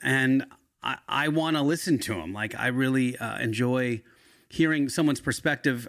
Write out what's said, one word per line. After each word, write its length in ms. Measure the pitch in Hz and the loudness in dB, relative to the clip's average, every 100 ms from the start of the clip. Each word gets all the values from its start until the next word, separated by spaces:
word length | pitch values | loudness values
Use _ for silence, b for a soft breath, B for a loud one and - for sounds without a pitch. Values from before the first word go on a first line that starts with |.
And 420 | - 135 131 135 - - _ _ | 0 2 4 4 0 -10 _ _
I, 160 | - 131 - | -6 -6 -4
I 200 | 139 151 | -2 0
wanna 340 | 156 160 160 | 0 0 0
listen 360 | 143 165 - 135 | 0 0 0 0
to 140 | - 98 | 0 -6
him. 200 | 80 104 | -6 -6
Like, 200 | 107 107 | -6 -2
I 120 | 120 | -2
really, 500 | 127 131 131 127 123 | 0 2 2 0 -2
uh, 220 | 117 104 | -6 -4
enjoy 640 | 117 107 123 127 123 117 - b b b b | -2 0 0 0 0 -4 -8 b b b b
hearing 380 | - 160 156 139 | 0 2 2 0
someone's 320 | 143 151 135 | 2 2 2
perspective. 680 | - 123 160 143 147 123 | -2 -2 -2 0 0 -2